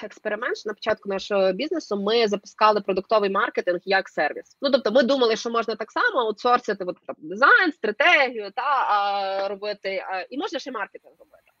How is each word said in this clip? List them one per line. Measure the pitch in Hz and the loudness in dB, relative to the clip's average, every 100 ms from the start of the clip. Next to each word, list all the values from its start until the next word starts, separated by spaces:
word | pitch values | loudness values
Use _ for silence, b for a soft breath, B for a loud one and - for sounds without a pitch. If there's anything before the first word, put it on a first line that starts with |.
експеримент, | 214 - 214 208 254 392 | -16 -12 -8 -6 -6 -6
що | - | -8
на | |
початку | 208 - 214 202 | -6 -4 -4 -4
нашого | 196 - 202 190 | -6 -2 2 2
бізнесу | 185 294 330 - 208 | 0 -4 -6 -4 -4
ми | 202 233 220 | 0 2 2
запускали | 202 - - 214 208 | 0 -6 2 4 4
продуктовий | 202 185 - 220 202 | 0 -2 0 2 2
маркетинг | 196 240 277 196 175 | 0 -2 -2 -2 -2
як | 190 190 185 | 0 -2 -2
сервіс. | - 151 117 - _ | -2 -2 -4 -14 _
Ну, | 277 | 0
тобто | 262 220 | 2 4
ми | 240 | 4
думали, | 247 277 240 220 | 4 4 2 2
що | 240 | -2
можна | 233 220 | -2 -2
так | 220 220 | -4 -6
само | - 480 349 | -2 0 0
аутсорсити, | 226 208 247 240 - 202 | -2 0 2 2 0 -6
от, | 180 180 - | -6 -8 -12
там, | 135 | -14
дизайн, | 156 196 285 480 370 | -12 2 6 6 4
стратегію, | - 214 208 302 330 262 240 202 | -2 -4 0 4 4 2 -2 -8
та, | 202 | -6
а, | 254 269 - 202 202 202 190 196 196 | 0 0 2 0 0 -2 -2 -2 -4
робити, | 202 208 202 196 190 - | -4 -6 -6 -6 -6 -6
а, | 185 170 | -8 -8
і | 254 | -6
можна | 381 285 | -6 -6
ще | 277 | -8
маркетинг | 240 196 - 139 113 | -8 -8 -10 _ _
робити. | _ _ _ _ | _ _ _ _